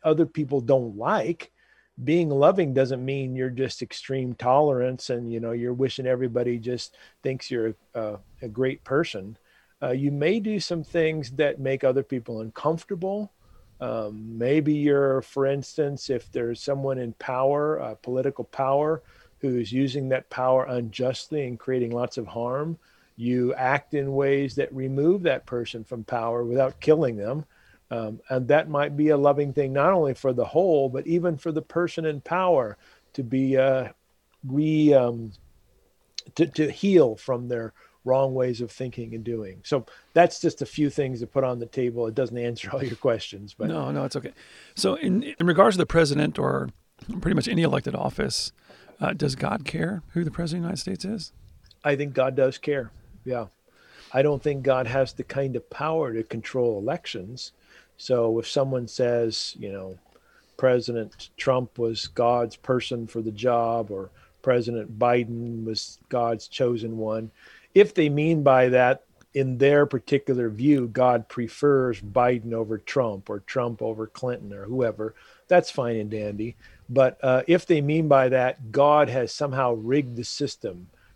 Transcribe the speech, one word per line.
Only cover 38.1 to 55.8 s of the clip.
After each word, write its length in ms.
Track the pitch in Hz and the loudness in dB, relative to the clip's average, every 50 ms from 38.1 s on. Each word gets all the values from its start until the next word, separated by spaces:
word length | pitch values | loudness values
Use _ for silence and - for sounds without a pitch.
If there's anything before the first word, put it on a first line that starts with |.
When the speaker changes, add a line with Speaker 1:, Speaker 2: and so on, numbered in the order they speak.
| 127 135 135 135 131 | 2 4 4 2 2
Speaker 1:
ways 260 | 131 127 127 120 107 | 0 0 0 -2 -2
of 100 | 120 110 - | -6 -8 -8
thinking 420 | - 131 123 117 123 117 113 113 | -8 -10 -8 -8 -10 -12 -10 -10
and 80 | 113 110 | -10 -8
doing. 380 | 117 117 110 107 95 92 92 - | -6 -6 -6 -6 -10 -12 -16 -6
So 240 | - 147 135 110 - - - _ _ - | -2 -2 -2 -2 -4 -14 -20 _ _ 4
that's 260 | 165 175 170 - - | 6 6 6 4 0
just 220 | - 160 - - 135 | -2 -2 -2 -2 -6
a 40 | |
few 240 | - - - 151 143 | -8 -2 -2 -2 0
things 300 | - - 139 131 131 113 | 0 0 -2 -2 -4 -6
to 60 | 120 | -8
put 180 | - - 143 143 | -6 -2 0 0
on 140 | 127 123 120 | 0 -2 -4
the 80 | 117 | -8
table. 400 | - - 135 123 123 117 120 117 | -8 -4 -2 -2 -2 -2 -2 -4
It 80 | 113 113 | -2 -2
doesn't 220 | 135 131 113 117 | -2 -2 -2 -4
answer 340 | 123 120 120 117 - - 98 | -4 -6 -6 -6 -8 -8 -8
all 120 | 139 135 139 | -6 -6 -6
your 140 | 123 113 | -6 -6
questions, 580 | - - 131 117 110 - - - 98 107 104 - | -2 0 0 0 0 -4 -8 -14 -14 -16 -16 -10
but 120 | - 110 - | -6 -4 -4
Speaker 2:
No, 220 | 165 156 139 135 | -4 -4 -4 -4
no, 140 | 143 143 139 | -4 -4 -4
it's 120 | 139 - | -4 -6
okay. 160 | 135 123 - - - - - - - - - - | -6 -8 -10 -14 -18 -20 -20 -20 -20 -20 -16 -8
So 200 | - - 190 - | -2 -2 0 0
in, 280 | 320 320 220 185 208 277 294 - - | 0 0 0 0 0 -2 -2 -4 0
in 80 | 170 | 2
regards 300 | 175 165 170 202 233 196 | 4 6 6 6 6 6
to 20 | 180 | 4
the 80 | 165 | 2
president 520 | - - 165 160 143 143 147 151 151 143 - | 2 4 4 4 4 4 2 0 0 0 -2
or 320 | 135 135 135 135 - - - _ _ _ _ _ - - - - | -2 -2 -2 -2 -4 -6 -10 _ _ _ _ _ -12 -10 -8 -4
pretty 140 | - - - | -2 0 0
much 140 | 147 127 - | 0 0 0
any 140 | - 165 165 | 0 2 2
elected 320 | 147 139 135 - 143 - | 2 2 0 -2 -2 -4
office, 580 | - - 135 - - 143 131 - - - - - _ _ - - - - - - - | -4 -4 -4 -4 -4 -4 -4 -4 -4 -6 -6 -10 _ _ -20 -20 -20 -20 -20 -10 -4
uh, 120 | - - - | -4 -2 -2
does 220 | 147 147 143 131 | 0 -2 -2 -2
God 300 | 131 - - - - 139 | -2 -4 -4 -4 -4 -6
care 380 | - - 165 160 170 208 170 - - | -6 -6 -4 -4 -4 -4 -6 -8 -8
who 140 | - 170 170 | -4 -4 -4
the 60 | 151 | -4
president 340 | - - 170 156 160 175 170 | -4 -4 -4 -4 -4 -4 -4
of 40 | 170 | -4
the 0 | |
United 120 | 180 - | -6 -6
States 240 | - 190 190 175 - | -6 -8 -8 -8 -6
is? 280 | 190 226 190 156 - - - - - - - - - _ _ - | -8 -8 -8 -10 -12 -16 -20 -20 -20 -20 -20 -20 -20 _ _ -2
Speaker 1:
I 120 | 147 143 | 0 0
think 180 | 131 143 143 127 | 0 -2 -2 0
God 200 | 135 127 131 131 | 0 0 0 2
does 240 | 139 131 135 135 - | 2 2 2 2 -2
care. 320 | - 151 143 139 120 110 - - - - - - - | -4 -4 -4 -4 -4 -8 -12 -20 -20 -20 -20 -16 -10
Yeah. 220 | 127 123 123 110 95 _ _ _ _ _ _ _ _ - - - - - | -8 -6 -6 -6 -8 _ _ _ _ _ _ _ _ -20 -20 -14 -2 2
I 100 | 131 139 | 2 4
don't 200 | 147 147 135 - | 4 2 0 -2
think 200 | 151 143 139 127 | -2 -2 0 2
God 240 | 139 131 127 127 | 2 2 2 2
has 260 | 113 127 135 131 123 - | 0 0 0 0 -2 -2
the 120 | - 127 | -8 -12
kind 320 | - - 139 139 135 123 | -8 -4 -4 -4 -2 -4
of 120 | 117 - - | -6 -8 -10
power 420 | - - | -10 -6